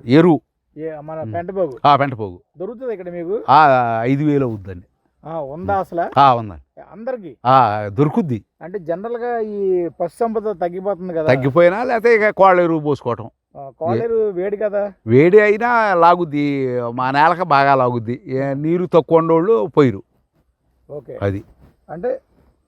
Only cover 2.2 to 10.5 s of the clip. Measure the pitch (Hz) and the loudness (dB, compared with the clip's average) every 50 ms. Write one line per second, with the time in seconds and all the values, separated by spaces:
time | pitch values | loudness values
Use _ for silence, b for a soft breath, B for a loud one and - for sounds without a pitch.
2.2 | 110 95 90 95 _ _ _ 151 180 202 247 220 262 247 214 180 180 180 175 175 | -10 -12 -12 -16 _ _ _ -14 -14 -14 -12 -12 -10 -10 -10 -10 -12 -12 -12 -10
3.2 | 165 170 202 240 - - 131 151 156 143 131 127 120 117 113 113 117 127 139 139 | -8 -8 -8 -6 0 4 6 6 6 6 4 4 2 0 -2 -2 -2 -2 -2 0
4.2 | 151 151 143 139 127 120 110 98 92 98 92 87 - _ _ _ _ _ _ _ | 0 0 0 0 -2 -2 -6 -8 -12 -14 -16 -18 -20 _ _ _ _ _ _ _
5.2 | _ 147 165 165 143 131 143 170 190 196 202 190 185 - 180 170 175 214 214 131 | _ -12 -10 -10 -10 -10 -12 -10 -6 -4 -2 -2 -4 -4 -4 -6 -6 -2 4 4
6.2 | 139 135 123 117 110 101 85 76 - _ _ - 139 - 147 202 233 262 254 226 | 6 6 6 2 -2 -8 -14 -18 -20 _ _ -20 -20 -20 -20 -14 -12 -12 -12 -12
7.2 | 190 151 117 _ - 123 131 135 123 107 104 107 107 101 95 110 151 151 - 240 | -12 -18 -20 _ 0 4 4 4 4 4 0 -2 -6 -6 -2 -2 -2 0 0 -2
8.2 | 190 143 117 101 - _ _ _ 160 170 190 202 165 151 165 185 208 233 240 226 | -4 -4 -6 -8 -8 _ _ _ -18 -14 -14 -12 -8 -8 -8 -8 -8 -10 -10 -8
9.2 | 233 240 240 233 220 214 208 202 196 190 185 180 175 165 - - 175 165 - - | -8 -6 -6 -6 -6 -6 -6 -4 -2 -2 0 0 -2 -4 -6 -8 -8 -8 -4 -6
10.2 | 233 226 220 226 202 214 | -6 -4 -4 -4 -6 -6